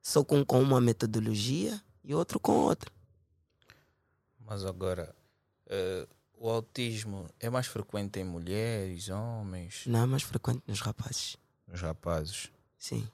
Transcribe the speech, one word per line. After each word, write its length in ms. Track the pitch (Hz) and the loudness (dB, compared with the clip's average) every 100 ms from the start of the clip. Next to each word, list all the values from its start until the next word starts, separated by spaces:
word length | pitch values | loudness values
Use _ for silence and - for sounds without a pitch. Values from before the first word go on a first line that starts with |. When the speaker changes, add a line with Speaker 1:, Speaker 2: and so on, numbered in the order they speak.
Speaker 1:
Só 220 | - - | 4 2
com, 200 | 143 143 | 6 4
com 160 | 139 127 | 6 6
uma 200 | 135 131 | 8 8
metodologia 960 | 120 110 113 110 110 107 107 143 208 208 _ _ | 6 4 2 2 0 0 0 0 0 -4 _ _
e 120 | - | -4
outro 240 | 151 175 - | -2 0 0
com 120 | - | 4
outra. 380 | 226 - - - _ _ _ _ _ _ _ _ - _ _ _ _ _ _ | 6 6 2 -2 _ _ _ _ _ _ _ _ -20 _ _ _ _ _ _
Speaker 2:
Mas 240 | 110 104 | -12 -8
agora, 500 | 95 90 95 90 80 - _ _ _ _ _ | -6 -4 -4 -4 -6 -12 _ _ _ _ _
eh, 400 | 98 92 92 - _ _ | -4 -2 -4 -8 _ _
o 160 | _ 113 | _ -2
autismo 760 | 113 113 - 120 110 107 98 82 _ | -2 -2 -4 -4 -4 -6 -8 -10 _
é 80 | 117 | -4
mais 180 | 123 127 | -2 -2
frequente 520 | - 104 104 101 101 | -4 -6 -4 -4 -4
em 40 | |
mulheres, 840 | 92 85 85 98 113 113 95 90 101 | -6 -6 -4 -2 -2 -2 -4 -6 -6
homens? 760 | 95 117 113 104 92 87 - - | -6 -4 -6 -8 -8 -10 -10 0
Speaker 1:
Não, 160 | 117 | 2
é 40 | 120 | 4
mais 160 | 135 | 2
frequente 400 | - 120 - 120 - | -2 -4 -2 -2 -4
nos 140 | 101 | -4
rapazes. 580 | - - - - - - _ _ _ | -4 -4 -6 -6 -8 -10 _ _ _
Speaker 2:
Nos 140 | 87 | -8
rapazes? 720 | 85 80 - 82 78 98 - _ _ _ | -6 -4 -2 -2 -2 -8 -12 _ _ _
Speaker 1:
Sim. 320 | - - 110 | -8 -6 -6